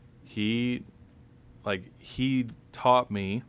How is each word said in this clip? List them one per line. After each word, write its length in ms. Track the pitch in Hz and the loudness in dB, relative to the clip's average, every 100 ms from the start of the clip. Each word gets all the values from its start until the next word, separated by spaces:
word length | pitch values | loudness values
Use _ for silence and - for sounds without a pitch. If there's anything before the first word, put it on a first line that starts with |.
| - - | -20 -20
he, 640 | - 107 107 117 123 123 - - - - - - - - | -10 -4 0 0 -2 -4 -8 -20 -20 -20 -20 -20 -20 -10
like, 260 | 110 95 - - | -4 -4 -6 -20
he 500 | - - 131 131 117 - - | -12 -2 0 0 -2 -10 -18
taught 380 | - 127 127 - | 0 4 4 4
me 320 | 104 98 110 | -2 -2 -4